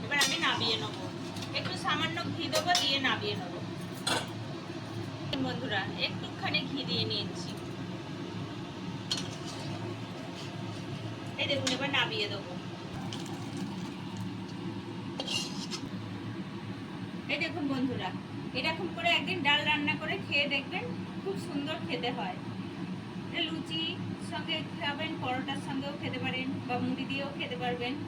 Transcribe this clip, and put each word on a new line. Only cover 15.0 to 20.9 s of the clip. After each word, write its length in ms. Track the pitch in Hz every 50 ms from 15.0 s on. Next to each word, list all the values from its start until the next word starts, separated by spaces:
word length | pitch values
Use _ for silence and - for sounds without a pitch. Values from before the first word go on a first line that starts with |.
| - - - - - - - - - - - - - - - - - - - - - - - - - - - - - - - - - - - - - - - - - - - - - -
এই 80 | 277 302 330
দেখুন 200 | 320 - 339 294 277 269
বন্ধুরা, 360 | 262 254 262 240 214 - 185 - 185 - - - - - - - 247
এরকম 300 | 285 320 330 330 392 330 311
করে 140 | 330 339 339 339 320
একদিন 220 | 277 294 370 359 285 277
ডাল 120 | 294 294 294 302
রান্না 240 | 302 294 294 294 302 294
করে 140 | 302 302 - - -
খেয়ে 220 | - 320 285 285 285 277
দেখবেন, 300 | 277 269 277 320 381 453 480